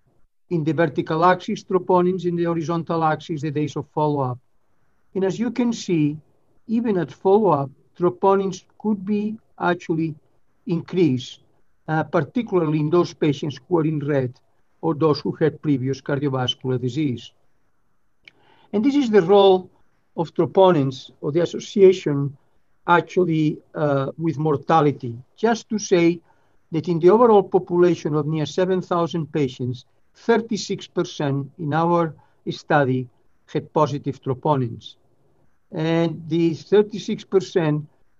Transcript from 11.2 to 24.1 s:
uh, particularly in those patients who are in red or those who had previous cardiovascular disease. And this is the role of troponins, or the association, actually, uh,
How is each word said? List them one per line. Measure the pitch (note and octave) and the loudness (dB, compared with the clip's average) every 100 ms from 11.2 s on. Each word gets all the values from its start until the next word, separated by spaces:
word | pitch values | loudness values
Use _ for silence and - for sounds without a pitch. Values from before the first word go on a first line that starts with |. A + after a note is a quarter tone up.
| - - _ _ _ _ - | -6 -18 _ _ _ _ -4
uh, | D#3 | -4
particularly | D#3 F3+ C#3+ B3 A#3 F#3 D#3 D#3 | -2 -2 -2 -4 -2 0 0 0
in | D3 | 2
those | F3 D#3+ | 2 0
patients | - D#3 C#3+ D#3 B2 - | -2 -2 -2 -6 -10 -4
who | F3 | -2
are | |
in | D#3 D3+ | -2 -4
red | C#3 C#3 B2+ - _ _ _ _ | -2 -2 -4 -8 _ _ _ _
or | E3 | -4
those | D3+ D#3 C#3+ | 0 0 0
who | F#3 | -2
had | - D#3+ D#3 | -2 -2 -2
previous | D3+ C3+ B2+ C3+ | -2 -2 -2 -6
cardiovascular | - C#3 C#3+ C3 B2 - B2+ B2+ | -6 -4 -2 -2 -4 -6 -4 -4
disease. | B2 B2+ D3 A2 - _ _ _ _ _ _ _ _ _ _ _ _ _ _ | -4 -2 -4 -4 -10 _ _ _ _ _ _ _ _ _ _ _ _ _ _
And | G3+ | -2
this | C#4 | 0
is | C#4+ A#3+ | 2 4
the | G#3 | 4
role | E3+ G3+ G3 F#3 F3+ _ _ _ _ - | 6 6 6 4 0 _ _ _ _ -8
of | D#3 | -4
troponins, | - D3+ G3 F#3 D#3+ C3+ B2+ - _ | -2 0 4 6 6 0 -4 -14 _
or | E3 | -4
the | D#3+ | -2
association, | E3 - - G#3 F#3+ F#3 D#3 C#3+ C#3 - _ _ _ _ - | -2 -4 -6 6 6 6 0 -2 -4 -8 _ _ _ _ 2
actually, | E3+ E3 F#3+ F3 D#3+ D#3 E3 - | 2 2 0 0 2 0 -2 -8
uh, | E3 D3 C#3 C3+ | -4 -2 -2 -4